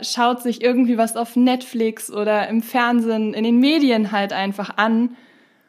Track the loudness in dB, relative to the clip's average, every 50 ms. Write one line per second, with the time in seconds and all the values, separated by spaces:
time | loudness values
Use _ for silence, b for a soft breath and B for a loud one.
0 | -8 -8 -2 0 0 0 0 0 -2 -4 -4 0 0 0 2 2 2 2 2 2
1 | 0 0 0 -6 -6 -2 0 2 2 4 2 0 -4 -8 -4 -2 -2 -2 -2 -6
2 | -12 -10 -6 -4 -2 0 0 0 0 0 -2 -4 -4 -2 -2 0 0 2 2 0
3 | 0 0 0 -2 -2 -2 -2 -2 0 2 4 4 4 4 4 4 4 4 2 2
4 | 0 0 0 -2 -2 -2 -4 -4 -4 -4 -4 -6 -8 -8 -2 0 0 2 2 2
5 | 0 -2 B B B B B B B B B B B